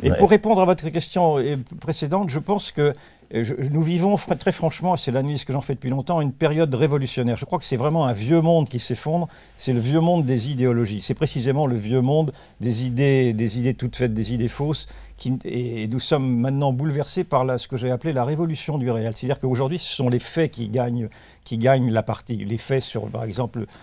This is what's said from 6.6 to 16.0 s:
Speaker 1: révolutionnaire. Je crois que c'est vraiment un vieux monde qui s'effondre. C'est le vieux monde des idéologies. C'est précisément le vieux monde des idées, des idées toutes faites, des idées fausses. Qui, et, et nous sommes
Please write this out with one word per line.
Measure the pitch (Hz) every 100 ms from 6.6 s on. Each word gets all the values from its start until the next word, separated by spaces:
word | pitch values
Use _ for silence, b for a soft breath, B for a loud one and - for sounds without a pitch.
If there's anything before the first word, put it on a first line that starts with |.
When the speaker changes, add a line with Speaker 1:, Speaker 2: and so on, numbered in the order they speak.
| 160
Speaker 1:
révolutionnaire. | 123 147 143 135 - 123 110
Je |
crois | 139 180
que |
c'est | - 123
vraiment | 143 165 131
un |
vieux | 104 117 165
monde | 160 165 143
qui | 123
s'effondre. | - 120 - 170 165 b b -
C'est | -
le | 120
vieux | 117 160
monde | 165 175
des | 131 127 120
idéologies. | 131 127 120 107 104
C'est | -
précisément | - 156 135 120 139 143
le | 120
vieux | 104 127
monde | 127 156 151 b b b
des | 120 113 127
idées, | 120 139 135 123
des | 110 117 120
idées | 123
toutes | 131 123 -
faites, | 123
des | 110 104
idées | 120 120
fausses. | - 143 147 - b b -
Qui, | 123 131
et, | - 120 123 117
et | 110
nous |
sommes | 123